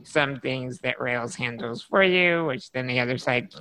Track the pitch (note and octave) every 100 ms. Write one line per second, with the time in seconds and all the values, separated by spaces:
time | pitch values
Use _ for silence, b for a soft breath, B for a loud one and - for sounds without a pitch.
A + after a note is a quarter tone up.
0 | - D#3 C#3 C3+ C3 C3 B2+ B2 B2+ -
1 | B2 B2 A#2 - B2 A#2 A#2+ A#2 - G3
2 | F#3+ F3+ F3 E3+ D#3+ B2+ - B2+ B2+ B2
3 | B2 B2+ - B2 - -